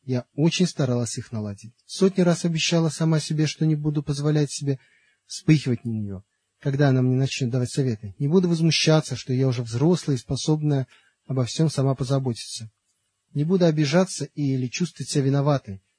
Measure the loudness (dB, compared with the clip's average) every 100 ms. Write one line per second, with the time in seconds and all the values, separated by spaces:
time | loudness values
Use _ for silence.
0 | -6 -4 -4 0 0 2 -2 0 -2 0
1 | -2 -6 -8 -8 -8 -10 -16 _ -12 0
2 | 0 4 2 2 0 -2 0 2 0 0
3 | 0 0 0 0 0 0 0 0 0 -2
4 | -4 -2 0 0 0 -2 -4 -4 _ _
5 | _ _ -18 -4 4 4 4 -2 -2 -4
6 | -6 -8 -14 _ _ _ -4 4 4 6
7 | 4 2 0 -2 -2 -2 -2 -2 -2 -2
8 | -8 -4 2 2 2 2 2 2 4 4
9 | 2 -8 -4 0 0 0 -4 0 2 2
10 | 0 -4 -4 -4 0 0 0 -2 -4 _
11 | _ _ -6 -2 -2 0 -2 0 -2 0
12 | -2 -2 -2 -6 -10 -14 -16 _ _ _
13 | _ _ _ -4 0 2 4 2 2 2
14 | 0 -4 -10 -4 -2 -2 -4 -4 -6 -6
15 | -4 0 0 2 2 0 -4 -16 _